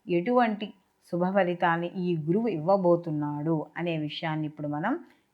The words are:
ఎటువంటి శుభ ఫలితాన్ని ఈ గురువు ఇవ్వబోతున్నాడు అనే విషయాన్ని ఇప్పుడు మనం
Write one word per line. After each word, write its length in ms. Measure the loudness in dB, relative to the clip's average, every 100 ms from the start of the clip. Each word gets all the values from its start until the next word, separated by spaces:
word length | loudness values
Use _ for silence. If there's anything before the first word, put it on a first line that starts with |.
| -2
ఎటువంటి 680 | 0 2 2 2 0 -8 -14 _ _ _
శుభ 220 | -2 2
ఫలితాన్ని 540 | 2 2 2 2 2 -2
ఈ 300 | -2 -2 0
గురువు 300 | 0 0 0
ఇవ్వబోతున్నాడు 1160 | -2 2 4 4 4 2 -2 -2 -2 0 0 -2 -6
అనే 200 | -4 -2
విషయాన్ని 480 | -4 -6 -4 -4 -6
ఇప్పుడు 220 | -6 -6
మనం 320 | -4 -2 -4 -8 _ _